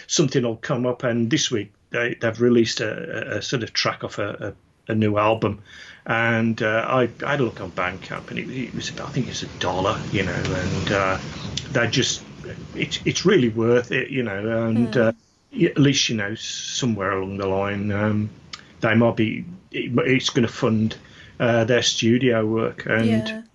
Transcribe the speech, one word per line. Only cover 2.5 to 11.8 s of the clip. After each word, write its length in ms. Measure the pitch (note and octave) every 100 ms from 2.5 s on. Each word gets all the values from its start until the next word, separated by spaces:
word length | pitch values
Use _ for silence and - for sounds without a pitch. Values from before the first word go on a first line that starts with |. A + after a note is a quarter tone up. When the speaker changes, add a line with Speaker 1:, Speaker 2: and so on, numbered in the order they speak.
| A#2+ A2+ -
Speaker 1:
a, 540 | A2 - - A2 -
a, 40 | G#2
a 40 |
sort 220 | - B2+
of 80 | G#2+
track 320 | - A2 -
off 140 | A#2 -
a, 340 | G#2 A2+ G#2+ - _ _ -
a, 40 |
a 20 |
new 240 | A2 G#2+ G#2
album, 440 | G#2+ A2 A2 G2+ - - - - -
and, 540 | A#2 A#2 A2+ A2+ A2
uh, 220 | A2 A2+ A2+
I, 200 | B2+ A#2+ -
I 60 | -
had 80 | D3
a 40 |
look 160 | A#2 -
on 100 | F#2
Bandcamp, 580 | F#2+ F2+ F#2 - - -
and 80 | A2+
it, 100 | A2+
it 240 | B2+ A#2+
was 160 | A#2 -
about, 180 | - G2
I 40 |
think 160 | C3+ A2
it's 140 | G2
a 160 | - -
dollar, 400 | F#2 F2+ G2 A2 -
you 100 | G2+
know, 80 | F#2
and, 600 | F2 F#2 F#2 F#2 G2 F#2
uh, 260 | G2+ F#2+ F#2+ - - - - -
they 140 | B2